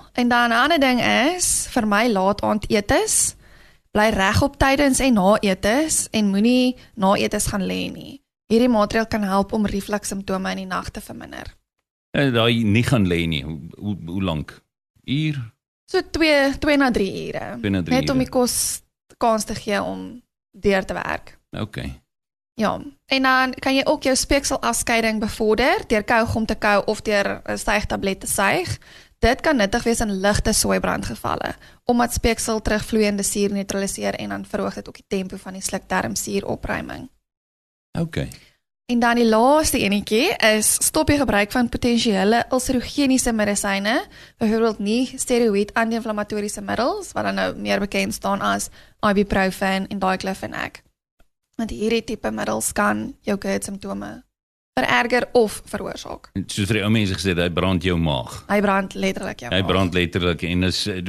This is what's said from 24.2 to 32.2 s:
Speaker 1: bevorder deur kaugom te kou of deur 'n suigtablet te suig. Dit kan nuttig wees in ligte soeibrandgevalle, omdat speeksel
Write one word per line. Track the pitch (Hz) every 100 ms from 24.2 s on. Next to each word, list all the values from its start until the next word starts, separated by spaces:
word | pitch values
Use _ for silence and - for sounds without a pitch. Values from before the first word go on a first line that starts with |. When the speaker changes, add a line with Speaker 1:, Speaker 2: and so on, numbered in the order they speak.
| - 285 285 262 233 226 - 233 226 214
Speaker 1:
bevorder | 214 - 214 214 269 415 -
deur | 214
kaugom | 208 233 226 226 220
te | 220
kou | 214 202 -
of | 208
deur | 226 202 196 196 -
'n | 202
suigtablet | - 208 - 208 196 190
te | -
suig. | - 196 311 349 - - - - -
Dit | 226 262
kan | 330 269
nuttig | 196 240
wees | 233 226
in | 220 190
ligte | 202 214 226
soeibrandgevalle, | 208 202 190 185 180 196 220 - 80 - - - - -
omdat | 240 240
speeksel | -